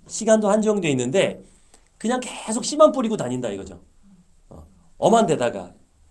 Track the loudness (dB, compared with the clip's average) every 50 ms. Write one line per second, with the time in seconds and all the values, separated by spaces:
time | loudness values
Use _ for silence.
0 | -20 -14 -10 -4 2 4 4 4 4 2 2 2 2 2 0 0 2 0 0 0
1 | 0 0 2 2 0 0 -2 -8 -16 -20 _ _ _ _ _ -20 _ _ _ -8
2 | -4 -4 -4 -4 -4 -8 -12 -14 -10 -8 -6 -6 -6 -4 2 4 4 4 4 2
3 | -2 -2 -2 -4 -4 -4 -6 -4 -6 -6 -6 -8 -10 -14 -16 -18 -20 _ _ _
4 | -20 -20 -20 -20 _ _ _ _ _ -20 -20 -20 -20 -20 -20 _ _ -20 -6 0
5 | 2 4 4 4 4 2 0 0 -2 -4 -4 -6 -12 -14 -18 -20 _ _ _ _
6 | _ _